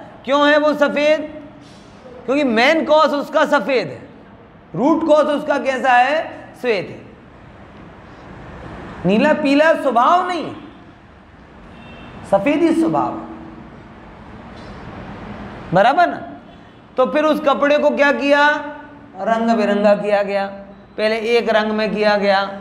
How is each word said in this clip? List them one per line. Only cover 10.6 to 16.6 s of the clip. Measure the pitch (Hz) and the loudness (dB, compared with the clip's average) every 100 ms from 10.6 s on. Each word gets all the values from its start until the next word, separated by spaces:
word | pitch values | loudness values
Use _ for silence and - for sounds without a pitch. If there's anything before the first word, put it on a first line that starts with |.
| - - - - - - - - - - - - - - - - - | -18 -20 -20 -20 -20 -20 -20 -20 -20 -20 -20 -20 -20 -20 -20 -18 0
सफ़ेद | 196 277 320 | 0 2 2
ही | 330 | 2
स्वभाव | 330 330 151 - - | 2 0 0 -2 -6
है। | - - - - - - - - - - - - - - - - - - - - - - - - - | -12 -16 -18 -20 -20 -20 -20 -20 -20 -20 -20 -20 -20 -18 -18 -18 -16 -14 -14 -14 -14 -14 -14 -16 -2
बराबर | 175 220 311 330 | 2 4 4 2
ना? | - - - - - | 0 -12 -16 -20 -20